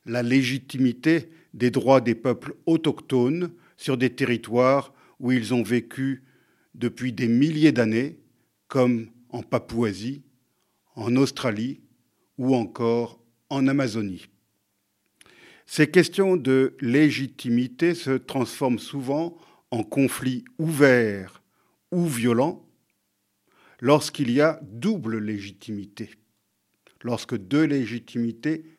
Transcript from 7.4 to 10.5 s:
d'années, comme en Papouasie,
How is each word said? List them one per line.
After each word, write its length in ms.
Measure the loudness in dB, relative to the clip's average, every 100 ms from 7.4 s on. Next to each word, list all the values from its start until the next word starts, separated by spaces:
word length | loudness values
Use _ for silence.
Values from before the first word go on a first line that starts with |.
| 2 4 4
d'années, 480 | 4 2 0 -4 -8 _ _ _ _ _
comme 420 | 2 2 2 -4 -18 _
en 120 | -14
Papouasie, 800 | -4 -4 -4 -2 -2 -2 -8 -10 -16 _ _